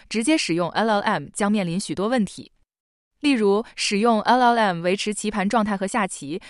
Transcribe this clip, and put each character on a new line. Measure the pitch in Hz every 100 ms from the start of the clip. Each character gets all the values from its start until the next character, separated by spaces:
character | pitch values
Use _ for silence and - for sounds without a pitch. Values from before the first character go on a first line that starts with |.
| -
直 | 214
接 | 233 311
使 | -
用 | 170 175
L | - 220
L | 208
M | 208 185 143
将 | - 208
面 | 214
临 | 180 170
许 | -
多 | 160 202
问 | 247
题。 | 190 - - _ _ _ _ _ _ _
例 | 285
如， | 262 208 202 233 -
使 | - 202
用 | 233 220
L | 196 240
L | 247 240
M | 214 175
维 | 175 196
持 | -
棋 | 208 214
盘 | 214 190
状 | 233
态 | 208 196
和 | 196
下 | 247 190
棋， | - 139 165